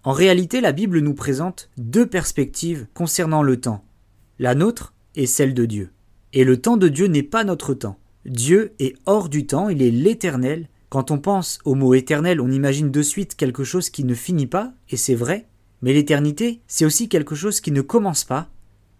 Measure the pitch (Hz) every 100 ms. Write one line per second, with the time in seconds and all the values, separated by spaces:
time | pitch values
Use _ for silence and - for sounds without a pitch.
0 | 131 139 190 180 175 254 208 139 208 165
1 | 147 143 143 135 180 - - - 117 196
2 | 240 185 - - 135 - 170 156 104 -
3 | 170 - 160 156 143 123 123 101 - _
4 | _ _ _ - 127 135 208 233 - _
5 | _ 151 127 - 135 123 117 104 92 _
6 | _ _ _ 135 131 123 226 233 180 139
7 | 196 147 143 226 220 240 - 131 104 92
8 | _ _ - 120 127 196 208 - 131 -
9 | 185 208 170 147 143 139 208 151 123 117
10 | 185 233 180 131 127 160 160 _ _ 135
11 | 131 147 196 196 170 - 147 135 131 131
12 | 127 147 175 165 127 135 139 139 147 143
13 | 147 - 196 - 131 127 131 180 - -
14 | 127 120 - 170 127 180 247 - - 131
15 | - 117 120 202 - _ _ _ 127 147
16 | 147 143 147 147 233 233 - - 156 -
17 | 226 165 139 147 202 - 160 139 135 226
18 | 196 147 - 131 170 - - _ _